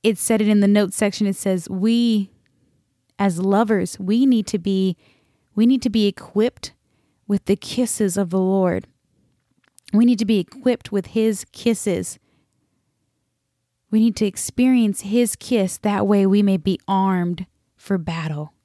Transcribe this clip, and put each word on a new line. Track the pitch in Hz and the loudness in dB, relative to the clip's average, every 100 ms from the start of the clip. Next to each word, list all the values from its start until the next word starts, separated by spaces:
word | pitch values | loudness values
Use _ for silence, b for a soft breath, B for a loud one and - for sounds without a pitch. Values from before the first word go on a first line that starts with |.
it | 220 196 | 0 -2
said | - 220 | 0 0
it | 208 | 4
in | 208 | 4
the | 202 | 4
notes | 208 196 - | 4 2 0
section. | 208 - 208 | -2 0 -4
It | 196 | -2
says, | 202 185 - | -2 -4 -4
"We | 190 214 233 233 214 190 _ _ _ _ _ _ _ _ - | -2 0 2 2 0 -2 _ _ _ _ _ _ _ _ -2
as | 196 165 | -2 0
lovers, | 190 196 226 208 185 - | 0 2 2 0 -2 -6
we | 190 226 | -2 2
need | 277 240 - | 4 2 0
to | 202 | -4
be, | 170 190 190 175 _ _ _ _ _ | -2 0 0 -2 _ _ _ _ _
we | - 226 | 0 2
need | 262 | 2
to | 233 | 0
be | 214 208 | 0 0
equipped | - - 202 226 - - _ _ _ _ _ - | -2 -6 0 -2 -2 -18 _ _ _ _ _ -4
with | 202 | -4
the | - 202 | 0 -2
kisses | - - 247 - 202 175 | -2 -4 -4 0 -2 0
of | 185 | -2
the | 185 | 0
Lord. | 185 190 185 185 - _ _ _ _ _ _ _ _ - - | 0 2 0 -2 -6 _ _ _ _ _ _ _ _ -20 -2
We | 208 240 | 2 4
need | 233 | 2
to | |
be | 208 214 | 0 0
equipped | 175 269 254 240 - | -2 -4 -2 -2 -4
with | 202 180 | -6 -4
his | 226 220 208 - | -2 -2 -2 -10
kisses. | - 233 220 - 175 180 - _ _ _ _ _ _ _ _ _ _ _ _ _ _ _ _ _ | -6 -2 -2 -2 -4 -4 -12 _ _ _ _ _ _ _ _ _ _ _ _ _ _ _ _ _
We | 214 | 0
need | 226 - | 2 0
to | 214 | -4
experience | - - - 254 254 220 196 | -4 -10 0 2 4 2 -2
his | 196 226 240 - | -2 0 0 -2
kiss. | - 240 190 - | -2 0 0 -2
That | 208 202 202 | -4 -2 2
way | 202 | 2
we | 196 202 | 4 4
may | 202 190 | 2 0
be | 175 185 - | -2 -4 -2
armed | 196 190 185 175 175 185 _ _ _ | 0 0 0 -2 -6 -10 _ _ _
for | - 196 | -6 -6
battle. | 160 165 160 147 151 _ | -4 -8 -8 -8 -10 _